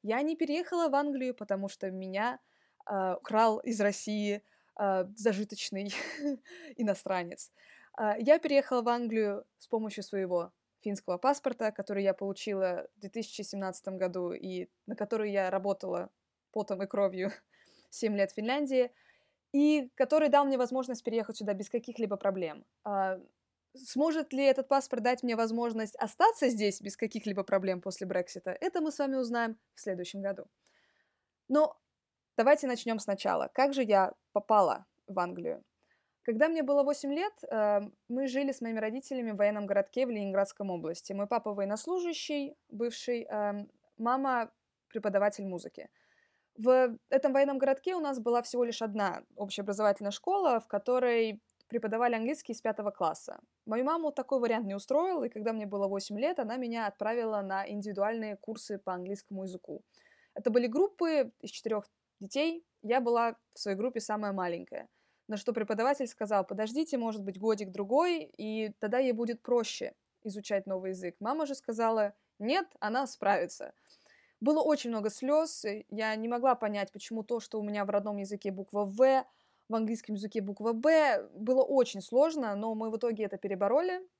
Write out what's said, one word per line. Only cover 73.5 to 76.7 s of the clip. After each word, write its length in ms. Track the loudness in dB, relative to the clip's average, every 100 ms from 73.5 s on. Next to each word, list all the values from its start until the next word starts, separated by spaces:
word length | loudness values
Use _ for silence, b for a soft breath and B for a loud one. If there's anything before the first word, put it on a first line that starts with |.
| -6 -14 b b b b b b b
Было 200 | 2 4
очень 300 | 4 2 0
много 180 | -2 -2
слёз, 560 | -2 2 2 2 -4
и 220 | -4 -6 -8
я 260 | -4 -2 -2
не 120 | -2
могла 260 | 2 2
понять, 380 | 2 0